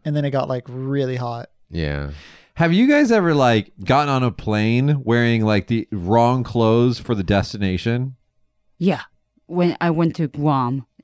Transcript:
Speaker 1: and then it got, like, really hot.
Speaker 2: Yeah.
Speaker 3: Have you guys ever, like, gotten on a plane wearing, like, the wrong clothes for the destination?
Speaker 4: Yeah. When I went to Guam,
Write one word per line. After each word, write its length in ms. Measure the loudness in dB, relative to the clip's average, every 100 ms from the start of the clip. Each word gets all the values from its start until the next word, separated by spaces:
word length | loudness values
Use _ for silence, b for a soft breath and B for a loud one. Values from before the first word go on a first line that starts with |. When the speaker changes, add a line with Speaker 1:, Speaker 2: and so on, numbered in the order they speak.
Speaker 1:
and 120 | -4 -2
then 100 | 0
it 60 |
got, 180 | -2 -2
like, 160 | -6 -8
really 480 | -8 -4 -2 -2 -4
hot. 340 | -6 -8 -12 _ -10
Speaker 2:
Yeah. 400 | -6 -4 -4 -8 -12 B B B -2
Speaker 3:
Have 180 | 2
you 140 | 4 4
guys 240 | 4 4
ever, 240 | 2 2 4
like, 360 | 4 2 0 -6
gotten 260 | 0 2 2
on 140 | 0
a 80 | 0
plane 720 | -2 -4 0 0 0 0 0
wearing, 420 | 0 2 2 2 2
like, 220 | 0 0
the 200 | -4 -4
wrong 520 | -6 0 2 4 0
clothes 540 | -2 0 2 4 2 0
for 160 | -4
the 100 | -4
destination? 920 | 0 0 0 -4 -2 -2 -2 -4 -6 -10 _ _ _ _ _ -4
Speaker 4:
Yeah. 220 | -2 -2 -6 _ _ _ -8
When 320 | -2 -2 0
I 120 | -2
went 240 | 0 -2 -2
to 120 | -6
Guam, 600 | -2 -2 0 -2 -4 -10 _